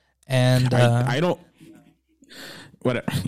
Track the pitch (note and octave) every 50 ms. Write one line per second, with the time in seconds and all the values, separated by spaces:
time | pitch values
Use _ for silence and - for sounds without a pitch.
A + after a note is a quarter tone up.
0 | _ _ _ _ _ - C3 B2+ B2+ B2+ B2+ B2+ B2+ B2+ B2 A#2+ B2 A#2+ A#2+ A#2+
1 | B2 A#2+ A#2+ C#3 E3+ F3+ D3+ - - _ _ - - - - - _ _ _ _
2 | _ _ _ _ _ - - - - - - - - - - _ - B2+ B2 A2+
3 | - - - - -